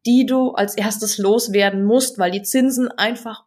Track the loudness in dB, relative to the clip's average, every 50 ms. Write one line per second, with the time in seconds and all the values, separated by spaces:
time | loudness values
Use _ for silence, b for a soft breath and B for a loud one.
0 | _ 2 4 4 4 2 2 0 0 0 0 -2 -2 -2 -2 -4 -4 -4 -4 -4
1 | -6 -6 -4 0 2 2 2 2 0 0 0 2 2 2 0 0 2 2 4 2
2 | 2 0 -2 -2 -2 -2 -2 -4 -6 -2 0 2 2 2 2 0 -2 -4 -2 -2
3 | -2 -2 -2 -6 -10 -14 -14 -14 _